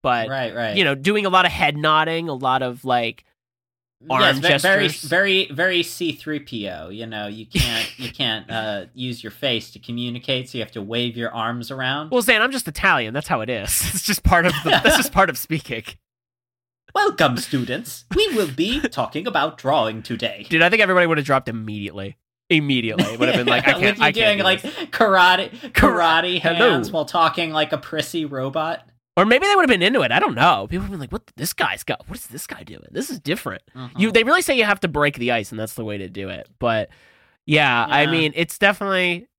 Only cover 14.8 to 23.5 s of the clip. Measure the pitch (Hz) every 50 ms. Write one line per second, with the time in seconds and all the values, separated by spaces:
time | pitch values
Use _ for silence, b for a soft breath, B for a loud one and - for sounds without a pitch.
14.8 | - - 320 311 - - - 190 190 175 135 - - _ 160 151 - - 123 113
15.8 | 110 - - _ _ _ _ _ _ _ _ _ _ _ _ _ _ _ _ _
16.8 | _ _ _ 381 415 - - - 165 139 123 - - - - 131 120 117 123 -
17.8 | - - - - _ _ 185 - 440 403 294 220 196 151 131 139 170 214 247 294
18.8 | 294 247 - - 120 - - 151 185 247 - 156 139 160 - - - 135 143 151
19.8 | 113 110 110 110 104 - 120 110 120 107 101 101 110 - 160 160 165 175 214 220
20.8 | 214 185 185 180 175 165 165 151 139 147 135 131 - 123 113 113 110 107 107 104
21.8 | 101 95 80 98 95 98 - _ _ _ _ _ _ _ 175 156 147 143 135 123
22.8 | 113 110 107 - - 104 113 117 123 123 123 123 123 -